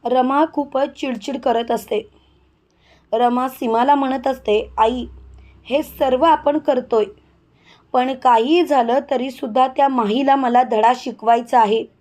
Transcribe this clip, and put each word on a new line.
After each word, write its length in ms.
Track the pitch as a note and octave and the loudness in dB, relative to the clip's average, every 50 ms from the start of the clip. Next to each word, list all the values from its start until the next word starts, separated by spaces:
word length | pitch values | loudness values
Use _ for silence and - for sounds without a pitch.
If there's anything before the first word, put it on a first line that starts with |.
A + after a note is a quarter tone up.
| _ | _
रमा 400 | A#3+ B3 B3+ B3+ B3+ C4+ C#4+ D#4 D#4+ - | -2 0 0 0 0 2 0 0 0 -2
खूपच 360 | - C#4+ C#4 - C4 C#4 D4+ | -6 -6 -4 -2 -4 -4 -4
चिडचिड 500 | - - - C#4 B3 G#3 - - C4+ A#3 | -6 -8 -8 -8 -6 -8 -8 -10 -10 -4
करत 320 | - C#4 A#3 A#3 A#3 A#3 | -2 0 0 0 -2 -2
असते. 400 | A#3 A3 - - - G#3 A3 - _ _ _ _ _ _ _ _ _ _ _ _ _ _ _ _ _ _ _ _ - | -4 -6 -4 -4 -6 -6 -6 -8 _ _ _ _ _ _ _ _ _ _ _ _ _ _ _ _ _ _ _ _ -2
रमा 340 | A3+ B3 A#3+ A#3+ B3 B3+ C4 | 0 2 2 2 0 -2 -4
सीमाला 480 | B3+ - - A#3 A3+ A3+ A#3+ C4+ C#4+ | -6 -6 -4 -2 0 2 4 4 2
म्हणत 320 | C#4 C#4 C4+ C4 C4+ B3+ C4+ | 2 2 -2 -4 -4 -2 -4
असते, 440 | C4 C4 - - G#3 G#3+ - - - - | -4 -4 -2 -2 0 0 -2 -4 -2 0
"आई, 280 | A3 A3+ B3 B3+ A#3+ - - - - - - - - - _ - _ | 0 0 0 -4 -8 -12 -14 -20 -20 -20 -20 -20 -20 -20 _ -20 _
हे 180 | - A#3+ D4 D4+ | -4 -4 -4 -4
सर्व 400 | - - - D4+ C4+ B3+ B3+ C#4 | -4 -6 -4 -2 0 0 2 4
आपण 340 | E4 D#4 D4 - D4 D4 D4+ | 2 2 2 2 -2 -2 -2
करतोय, 480 | D4 - C#4 B3 B3 - - A3+ G#3 G3 - _ _ _ _ _ _ _ _ _ _ _ _ _ _ _ _ | 0 -2 -2 -2 -2 -2 0 0 0 -2 -6 _ _ _ _ _ _ _ _ _ _ _ _ _ _ _ _
पण 200 | B3+ B3 C4 C4+ | -2 -2 -2 -4
काहीही 520 | B3+ - B3+ A#3+ A3+ A3+ C4 D#4+ F4+ F4 | -2 2 2 4 4 4 2 2 2 2
झालं 340 | C4+ D4 C4+ A#3+ A#3 A#3+ C4+ C#4 - | 2 2 0 2 2 0 -2 0 -2
तरीसुद्धा 560 | C#4 B3 B3 C4+ B3+ - - B3+ G#3+ C4 B3+ C4 | -4 -4 -4 -6 -8 -10 -10 -6 0 0 0 0
त्या 200 | C4 - C#4 C#4 | 2 0 0 0
माहीला 480 | C4+ B3+ A3+ G3+ G#3 B3+ C#4 C4+ C#4 | 2 0 -2 0 0 0 2 2 2
मला 280 | C#4 C4+ B3 A#3+ B3 B3+ | 2 2 2 2 2 2
धडा 300 | A#3 A3+ G#3+ G#3+ A3+ B3 | 2 0 2 2 2 2
शिकवायचा 640 | A#3+ - C4+ A3+ - - A3 A#3 A#3 A#3+ A#3+ - B3 | 0 -4 -12 -12 -6 0 2 2 2 0 0 2 2
आहे. 240 | A3+ G3+ G#3 A3+ A#3 - _ _ | 2 4 2 -2 -4 -6 _ _